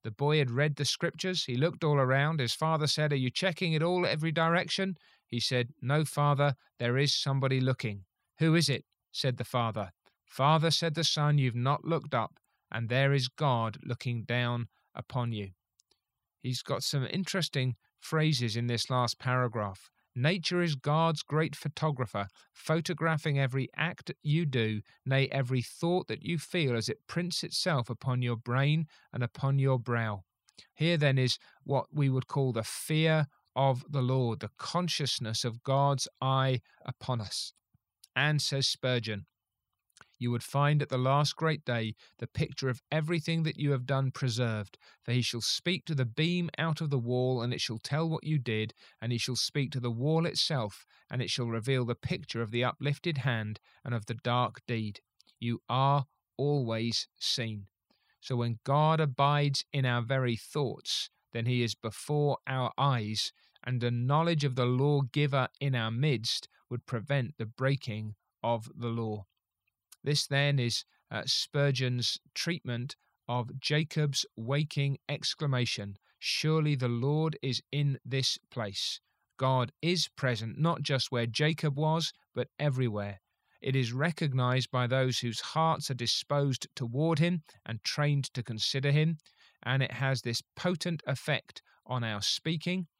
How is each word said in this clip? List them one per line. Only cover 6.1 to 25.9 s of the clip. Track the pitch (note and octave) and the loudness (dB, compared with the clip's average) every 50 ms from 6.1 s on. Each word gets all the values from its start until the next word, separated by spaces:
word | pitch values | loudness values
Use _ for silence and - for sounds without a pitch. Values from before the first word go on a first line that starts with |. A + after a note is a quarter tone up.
| - D3 D3 D3 C#3+ C3+ C#3+ C#3+ B2+ _ _ _ _ _ | 0 2 4 4 4 4 4 2 2 _ _ _ _ _
there | A#2+ A#2+ B2 | 0 0 2
is | C3 D3 C#3+ - | 2 2 2 2
somebody | - - C#3 C3+ C3+ C3+ C3 C3 C3 | 0 0 0 0 0 2 2 2 2
looking." | B2+ C3 B2+ - - A2 G2+ G2+ F#2+ _ _ _ _ _ _ _ | 2 0 0 0 -4 -6 -6 -8 -12 _ _ _ _ _ _ _
"Who | D#3+ E3 D#3 | 4 4 4
is | E3+ D3 C#3+ | 4 4 2
it?" | C3+ G2 - _ _ _ _ _ | 0 -2 -4 _ _ _ _ _
said | - - - C3+ A#2+ | -8 -2 -2 -2 0
the | - G#2+ | -2 -6
father. | - - B2 A#2 A2+ G2+ - - E2 _ _ _ _ _ _ _ | -2 0 0 0 0 -2 -4 -6 -6 _ _ _ _ _ _ _
"Father," | _ - - C3 D3 D#3+ D#3+ D#3 E3 | _ -2 2 4 6 6 6 4 4
said | C#3+ - E3+ E3 D3+ | 2 2 0 0 0
the | E3 D#3+ | 0 0
son, | - - D3+ D3 D3 D3 | 0 0 2 2 4 4
"you've | D3 C3 B2+ A2+ | 4 4 2 0
not | A#2+ B2 C3+ C#3+ - - | 0 0 0 0 0 0
looked | - E3 D3 - D3+ C#3 | -2 -2 -2 -2 -2 -2
up, | A#2+ A2 - _ _ _ _ _ _ _ _ | -2 -2 -2 _ _ _ _ _ _ _ _
and | - A#2 A#2 | -6 -4 -2
there | A2 B2 C3 C#3 C#3 | 0 2 4 4 4
is | C#3 C#3 B2 | 4 2 0
God | B2+ _ - D#3 C#3+ B2+ A#2 A2+ A2 G#2+ - - | -2 _ 0 0 2 2 2 0 -2 -6 -8 -8
looking | - A#2+ - - B2 A#2+ A#2 G2+ | -8 -8 -4 -4 -4 -4 -4 -2
down | - A#2+ B2 B2 A#2+ A#2+ A#2+ A#2 - _ _ _ _ _ | -2 0 0 0 0 0 -2 -4 -6 _ _ _ _ _
upon | - A#2+ - - B2+ A#2+ A#2 A2+ | -14 -12 -6 -4 -4 -2 -2 -4
you." | G#2 G2+ F#2+ F#2 _ _ _ _ _ _ _ _ _ _ _ _ _ _ _ _ _ | -4 -8 -10 -12 _ _ _ _ _ _ _ _ _ _ _ _ _ _ _ _ _
He's | - B2+ B2+ - - | -6 -6 -6 -6 -4
got | - C3+ - | -4 -4 -2
some | - - - C#3 B2+ | -2 -2 -2 -2 -2
interesting | - - G3 F#3 - - F#3+ D#3+ - - C#3 B2+ B2+ A#2 _ _ _ _ _ | -2 -4 -4 -4 -2 -2 -2 -2 -2 0 0 0 0 -2 _ _ _ _ _
phrases | - - D#3+ D#3+ D#3 D#3 D3+ A#2+ B2 A2+ G#2 | -8 -2 0 2 4 4 2 2 0 0 0
in | A#2 A#2+ | -2 0
this | A#2+ A#2+ A2+ - - | 0 0 -2 -2 0
last | C3 B2 B2 A2+ - _ | 0 0 0 0 -2 _
paragraph. | - C3 B2+ B2+ B2+ A#2 G#2+ A2+ G#2 G2 G2 - - - _ _ _ _ _ | -2 0 2 2 0 0 -2 -4 -4 -4 -6 -10 -18 -20 _ _ _ _ _
"Nature | B2 B2 D#3 F#3+ G3 D#3 - F3+ F3 | 0 2 2 2 0 -2 0 0 2
is | F3 E3+ D3 | 2 2 0
God's | C3 - C#3+ D3 D#3+ E3 E3 D#3+ D3 | 0 0 0 2 4 4 2 0 -2
great | - - D3 D#3 D#3+ - C#3 | -4 -2 0 0 0 0 -4
photographer, | - - D3+ - - D#3 D#3 C#3+ B2+ B2 - - G2+ G2+ G2+ _ - - _ | -6 -8 -8 -4 -2 -2 -2 0 -2 -4 -4 -2 -4 -4 -6 _ -20 -20 _
photographing | _ - - - D#3+ E3+ D#3+ - F3 C#3+ E3 D#3+ D#3+ D3 - D#3+ C#3+ C#3 | _ -12 -2 0 0 0 0 -2 -4 0 0 0 0 0 0 0 2 2
every | C3+ B2 B2+ C#3 C3 - - | 2 2 0 -2 -4 -4 -2
act | - D#3 E3+ - - - - - _ | -2 -2 -2 -2 -8 -10 -12 -12 _
you | - D3+ D3 E3 F3 | 0 2 2 2 2
do, | D3 C3 B2 A2+ A2 G#2+ G#2 - _ _ _ _ | 2 2 2 2 2 0 -4 -6 _ _ _ _
nay, | C3 C3+ C#3 C#3 - | 2 2 4 4 2
every | - C3+ C3 A#2+ C3 B2+ | 2 -2 0 0 0 -2
thought | A2+ - - - E3+ E3+ | -2 -4 -6 -4 0 0